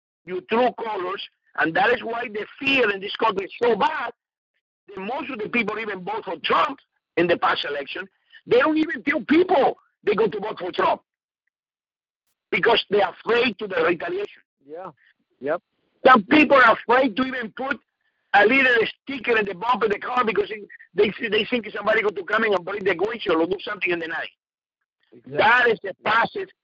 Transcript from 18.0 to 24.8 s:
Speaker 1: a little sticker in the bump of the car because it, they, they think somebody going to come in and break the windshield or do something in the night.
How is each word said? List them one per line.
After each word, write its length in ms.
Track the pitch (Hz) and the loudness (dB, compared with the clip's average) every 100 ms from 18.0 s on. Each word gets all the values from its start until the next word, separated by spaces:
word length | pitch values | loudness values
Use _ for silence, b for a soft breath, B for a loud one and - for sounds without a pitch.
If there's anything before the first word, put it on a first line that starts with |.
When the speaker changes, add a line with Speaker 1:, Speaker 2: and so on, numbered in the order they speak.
| _ _ _ | _ _ _
Speaker 1:
a 120 | 202 208 | 4 6
little 280 | 262 254 247 415 - | 4 4 2 0 -4
sticker 340 | - 277 226 220 | -12 -8 -2 0
in 80 | 202 | 0
the 100 | 175 | -4
bump 280 | 185 202 | -2 0
of 60 | 220 | 0
the 100 | 202 | -2
car 240 | - 247 226 | -2 -2 0
because 240 | 370 403 | 0 -2
it, 180 | 427 392 B B | -8 -14 B B
they, 180 | - 415 - 226 | 0 0 0 -2
they 160 | 214 214 | -2 0
think 180 | 247 214 214 | -4 -4 -4
somebody 260 | 202 220 | 0 0
going 140 | 208 185 | 0 -4
to 80 | |
come 200 | 165 214 | -2 0
in 100 | 226 | 2
and 100 | 190 | 0
break 200 | 170 208 | -2 -4
the 120 | 190 170 | -2 0
windshield 440 | 202 226 208 160 | -2 -4 -2 0
or 60 | 165 | 0
do 100 | 190 | -2
something 300 | - 208 180 | -6 -6 -4
in 80 | 175 | -4
the 80 | 160 | -6
night. 220 | 160 117 _ _ _ _ _ | -8 -10 _ _ _ _ _